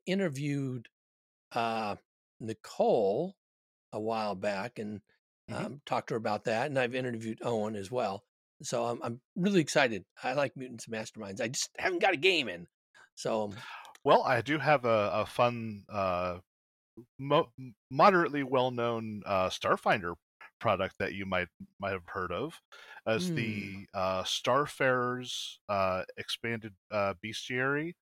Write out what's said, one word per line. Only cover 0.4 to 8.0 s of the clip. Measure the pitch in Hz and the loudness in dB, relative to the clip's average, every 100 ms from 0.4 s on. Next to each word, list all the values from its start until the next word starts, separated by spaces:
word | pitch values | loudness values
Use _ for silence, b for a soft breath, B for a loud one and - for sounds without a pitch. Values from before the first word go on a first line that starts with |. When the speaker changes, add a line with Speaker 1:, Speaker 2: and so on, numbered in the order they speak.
| 147 143 135 127 113 _ _ _ _ _ _ | -4 -2 -2 -6 -10 _ _ _ _ _ _
Speaker 1:
uh, | 117 113 110 107 95 _ _ _ _ | -2 0 0 -2 -6 _ _ _ _
Nicole | 113 110 - - 226 151 98 113 185 - _ _ _ _ _ | -8 -8 -10 0 4 4 4 2 -2 -8 _ _ _ _ _
a | 113 | -6
while | 110 113 107 | -2 0 -2
back | 92 101 98 113 - | -2 -2 -2 -4 -6
and, | 104 104 _ _ _ _ - | -8 -8 _ _ _ _ -10
Speaker 2:
Mm-hmm. | 120 | -6
Speaker 1:
um, | - 143 - | -6 -8 -2
talked | 120 - | -2 0
to | |
her | 123 | -2
about | 110 107 | 0 -2
that, | - 110 143 | 0 0 0
and | 135 | 0
I've | 120 | 0
interviewed | 127 127 113 113 113 | 0 -4 -4 -6 -4
Owen | 127 113 104 107 | 0 0 0 -4
as | 95 | -4
well. | 123 | -2